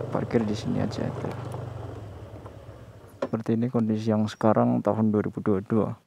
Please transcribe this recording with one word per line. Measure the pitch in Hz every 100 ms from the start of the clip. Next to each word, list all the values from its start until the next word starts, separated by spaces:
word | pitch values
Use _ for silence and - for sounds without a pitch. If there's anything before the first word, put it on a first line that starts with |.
| 127
parkir | 101 - 120 107
di |
sini | 107 95 98
aja | 104 -
itu. | - - - - - - - - - - - - - - - - - - - - - -
Seperti | - 113 113 113
ini | 123
kondisi | 120 110 107 113
yang | 107 110
sekarang | - 110 107 120 123
tahun | 104 107 110
dua | 104 101
ribu | -
dua | 107 98
puluh | 104
dua. | 113 98 113